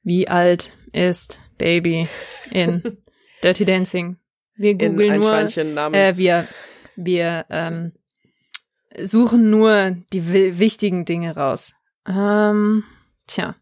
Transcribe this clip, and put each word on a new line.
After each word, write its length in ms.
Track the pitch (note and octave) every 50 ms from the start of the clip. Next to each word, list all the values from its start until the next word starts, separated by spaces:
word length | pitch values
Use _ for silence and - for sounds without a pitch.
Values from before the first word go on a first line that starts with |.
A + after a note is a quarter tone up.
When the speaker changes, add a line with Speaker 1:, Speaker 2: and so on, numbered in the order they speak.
Speaker 1:
Wie 260 | _ F#3 F3 F3+ F#3 -
alt 420 | F3+ F3 F3 F3+ F3 F3 - - - _ - - -
ist 480 | - F3+ F3+ F3 - - - - - - _ _
Baby 500 | _ E3 E3 E3+ E3+ E3+ E3+ E3 E3 E3 E3 - - - - - - - -
in 300 | - F#3+ F3 E3+ E3+ F3 - A#3 - _ _ _ _ _
Speaker 2:
<laughs> 240 | _ _ _ _ -
Speaker 1:
Dirty 220 | F3+ F#3 - G#3
Dancing? 520 | F3+ F#3+ F#3 F#3 - - F#3 F3 F3 F3+ _ _ _ _ _ _ _ _
Wir 160 | G#3+ G3+ G#3
Speaker 2:
In 60 | G#3 F3+
Speaker 1:
googeln 320 | E3+ E3 E3+ F#3+ G#3 G#3
Speaker 2:
ein 80 | G3+ G3+
Speaker 1:
nur, 100 | G#3+ G#3+
Speaker 2:
Schweinchen 440 | G#3+ G#3+ G#3+ G#3+ - F3 D#3 D#3 D3+
namens 240 | D3 D3+ D3+ D#3
Speaker 1:
äh, 200 | - - F#3+ F3+
wir, 300 | F3+ F#3 F3+ E3+ E3+ E3+ - - - - - - - _ - _
wir, 500 | - F3 F3+ F3+ F3 E3+ E3+ E3+ E3 - _
ähm, 420 | - D#3 E3 E3 E3+ E3 E3+ E3 _ _ _ _ _ _ _ _ _ _ _ _ - - _ _ _ _ _ _ - -
suchen 480 | - F#3+ G#3 A3+ A#3+ A3+ A3+ A#3+ A3+ G#3+
nur 480 | G#3+ G#3+ A3 A3 G#3+ G#3 F#3+ F#3+ F#3 F3 - _ F#3+
die 180 | F#3+ E3 E3+ F3+
wi-, 240 | G3 F#3+ F#3 F3
wichtigen 460 | F3 G#3 A3 - - G#3+ G3+ F#3 F3+ E3
Dinge 300 | - E3+ E3+ E3+ E3 D3+
raus. 380 | D3+ C#3+ C3+ B2+ - - - _ _ _ _ _ _ _
Ähm, 800 | - F#3 G3 G3+ G3+ G#3 G#3 G#3 G#3 G#3 G#3 G#3 G#3 A3 G#3+ G#3 _ - _ _ _ _ _ _
tja. 280 | - - - F3 - - _